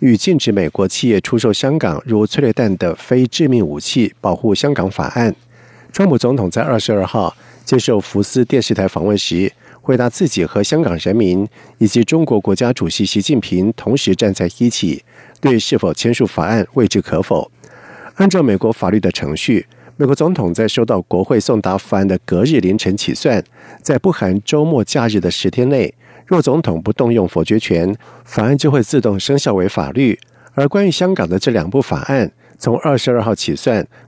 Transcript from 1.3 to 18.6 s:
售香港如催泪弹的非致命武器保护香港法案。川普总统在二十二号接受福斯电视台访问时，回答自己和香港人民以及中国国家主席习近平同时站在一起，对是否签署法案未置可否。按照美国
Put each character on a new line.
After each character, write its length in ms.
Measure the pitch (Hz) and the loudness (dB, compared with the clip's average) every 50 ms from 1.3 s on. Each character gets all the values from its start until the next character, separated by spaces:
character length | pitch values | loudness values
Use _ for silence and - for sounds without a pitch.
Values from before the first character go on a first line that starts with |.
| 120 113 | -2 0
售 140 | - 110 101 | 0 0 0
香 260 | - - 135 151 160 | 0 0 -2 0 0
港 240 | 127 95 76 71 - | 0 -2 -4 -4 -4
如 200 | 131 113 104 107 | -2 0 0 0
催 160 | - - - 143 | 0 0 0 0
泪 100 | 113 107 | 0 0
弹 220 | - 120 104 95 87 | 0 0 0 0 0
的 160 | 92 87 - | -2 -4 -4
非 320 | - - - 127 127 127 | -4 -4 0 0 2 2
致 200 | 117 - - 165 | 0 0 0 0
命 180 | 139 127 117 95 | 2 2 2 0
武 140 | 73 73 - | 0 -4 -8
器 360 | - - - 139 110 - - _ | -8 -4 0 0 0 0 -2 _
保 140 | - 98 90 | -2 -2 -2
护 200 | - - 110 98 | 0 0 0 0
香 180 | - - 143 143 | 0 0 -2 0
港 180 | - 90 95 | 0 -2 -4
法 180 | - - 78 - | -4 -4 -6 -4
案。 260 | - 123 120 110 - - _ _ _ - - - - - - - - | -2 0 0 0 -2 -4 _ _ _ -20 -20 -20 -20 -20 -20 -10 -2
川 160 | - 196 185 | 0 2 2
普 80 | 135 117 | 2 2
总 160 | - 120 135 | 2 2 0
统 160 | 131 98 87 | 0 0 -2
在 120 | - 113 120 | -2 -2 -2
二 180 | 147 123 107 | 0 0 -2
十 120 | - - 107 | 0 0 0
二 140 | 101 92 | 0 0
号 300 | - - 113 92 80 - - - - - - - | 0 -2 -2 -2 -2 -4 -8 -16 -20 -20 -12 -4
接 140 | - 131 123 | 0 0 2
受 220 | - - 117 101 | 2 2 0 0
福 220 | - - - 101 101 | 0 -2 -2 -2 -2
斯 220 | - - 131 120 | 0 0 0 0
电 160 | - 143 127 | 2 2 0
视 140 | - - 107 | 0 0 0
台 140 | 92 95 92 | 0 0 -2
访 160 | - 76 82 | -2 -2 0
问 120 | 104 104 | 0 0
时， 360 | 95 - - 85 87 98 - - _ _ - - - | 0 -2 -2 -2 -2 -2 -2 -4 _ _ -20 -20 -10
回 160 | - - 131 | -2 0 0
答 140 | 117 123 120 | 2 0 0
自 160 | - - 185 | -2 -2 -2
己 180 | 131 - 101 82 | -2 0 -2 -4
和 180 | 76 - 101 104 | -2 0 -2 -2
香 200 | - 147 160 160 | 0 0 0 0
港 140 | 107 87 80 | 0 -2 -2
人 160 | - 87 101 | -2 0 0
民 320 | 117 107 90 90 95 101 110 _ - - - - - | 2 2 2 2 0 -2 -4 _ -16 -20 -12 -4 0
以 80 | 113 | 0
及 160 | 104 - 120 110 | 2 2 2 2
中 220 | - 160 165 160 | 2 2 0 2
国 160 | - 120 104 | 2 0 0
国 140 | - 104 98 | 0 0 -2
家 180 | - 123 117 - | 0 0 0 0
主 160 | - 92 82 | -2 -2 -4
席 180 | - - 101 | -2 -2 -2
习 160 | - - 104 95 | -2 -2 -2 0
近 160 | - 147 117 | 0 0 -2
平 340 | - - 90 90 95 110 113 | -2 -2 -2 0 0 0 -2
同 220 | - - 107 123 | -2 -2 -2 -2
时 180 | 139 - - 185 | 0 2 0 0
站 180 | - 117 101 95 | 2 0 0 0
在 120 | - 92 85 - - | 0 -4 -4 -2 0
一 100 | 120 120 | 0 0
起， 340 | - - - 85 71 - - _ - - - - - - | 0 0 -2 -2 -4 -4 -8 _ -20 -20 -20 -20 -10 -2
对 180 | - 139 123 110 | 0 2 2 2
是 200 | - - 143 113 | 0 0 -2 0
否 160 | - 87 73 | 0 0 -2
签 180 | - - 117 120 | 0 -2 -2 0
署 140 | - 127 | 0 0
法 200 | 95 - 92 78 | -2 0 -2 -2
案 200 | 95 113 110 95 - - | 0 0 0 0 0 0
未 120 | 135 113 | 0 2
置 140 | - - 101 | 2 2 0
可 220 | - - - 82 - | -2 -2 -2 -2 -2
否。 280 | - - 76 - - _ _ - - - - - - - - - - - | 0 -2 -2 -2 -6 _ _ -20 -20 -20 -20 -20 -20 -20 -20 -20 -10 -2
按 120 | - 196 196 | 2 2 2
照 140 | 185 185 151 | 4 4 2
美 140 | 120 98 | 2 2
国 160 | 92 | 2